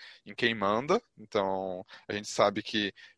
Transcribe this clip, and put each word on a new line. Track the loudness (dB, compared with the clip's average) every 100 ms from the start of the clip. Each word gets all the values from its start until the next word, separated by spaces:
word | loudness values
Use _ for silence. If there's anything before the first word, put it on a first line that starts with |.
| -12 -20 -16
Em |
quem | 0 0
manda. | 2 2 2 2 0 _ -20
Então, | -4 0 0 -2 -4 -8 -12 -18 -6
a |
gente | -6 -4
sabe | 2 2 2
que, | -4 -2 -2 -4 -20